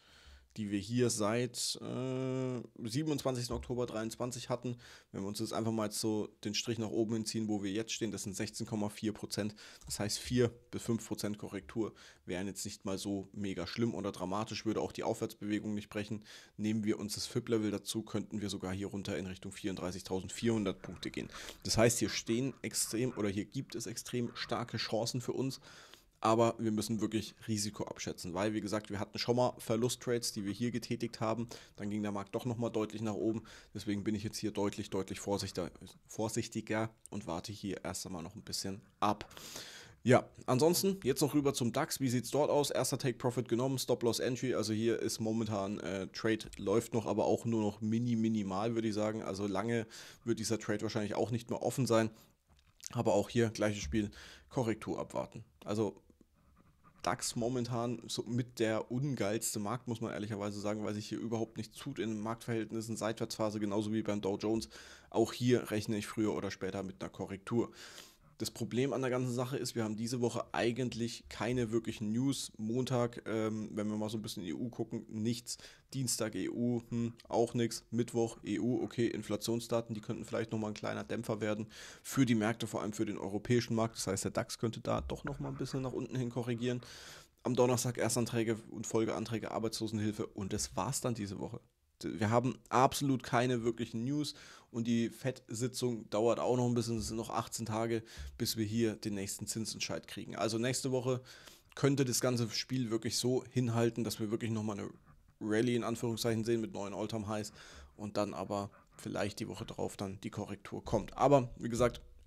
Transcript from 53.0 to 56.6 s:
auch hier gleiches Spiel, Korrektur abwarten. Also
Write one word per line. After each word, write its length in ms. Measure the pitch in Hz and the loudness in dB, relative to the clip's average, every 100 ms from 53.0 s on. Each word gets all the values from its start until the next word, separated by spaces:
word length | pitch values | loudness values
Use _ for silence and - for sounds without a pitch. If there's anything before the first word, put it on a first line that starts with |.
| 113 | 4
auch 160 | 101 104 | 4 4
hier 220 | 120 113 | 2 2
gleiches 320 | 104 107 101 | 2 0 0
Spiel, 280 | - 113 104 - - - - | -2 0 0 -4 -18 -20 -6
Korrektur 500 | - 113 104 98 - | 0 0 0 -2 -4
abwarten. 460 | - 64 65 - - - | -4 -4 -6 -8 -16 -12
Also 380 | - 104 104 - _ - _ _ _ - | -2 0 0 -2 _ -20 _ _ _ -20